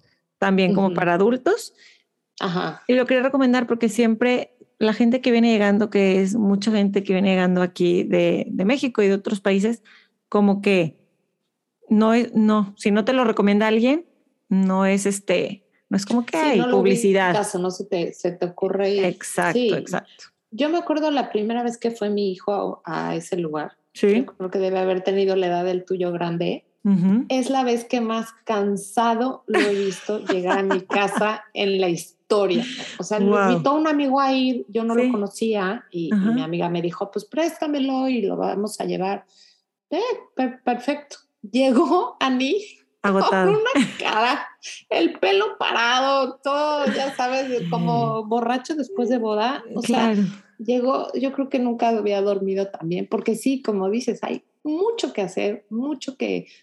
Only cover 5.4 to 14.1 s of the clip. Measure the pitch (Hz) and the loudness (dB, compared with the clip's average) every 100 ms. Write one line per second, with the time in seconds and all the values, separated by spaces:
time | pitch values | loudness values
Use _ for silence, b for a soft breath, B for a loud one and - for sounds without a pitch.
5.4 | 233 220 202 202 208 202 196 190 190 226 | 4 4 4 4 2 2 4 4 2 2
6.4 | 202 202 214 214 202 196 196 185 196 185 | 2 2 2 2 2 0 0 2 2 4
7.4 | 180 180 180 - 175 180 214 180 170 - | 4 2 0 0 2 2 2 2 2 0
8.4 | - - 196 285 277 233 196 196 214 208 | -2 -2 0 0 0 2 2 2 0 -2
9.4 | 202 196 214 233 b b b _ _ 208 | 0 2 0 -2 b b b _ _ 2
10.4 | 202 196 202 185 160 - _ _ _ _ | 2 2 2 2 2 -4 _ _ _ _
11.4 | _ _ _ _ - 214 220 226 240 214 | _ _ _ _ 0 4 6 4 2 2
12.4 | 214 214 202 202 214 202 214 262 240 214 | 4 2 0 -2 0 2 2 2 2 2
13.4 | 202 202 220 220 240 311 339 | 2 4 4 4 4 2 -2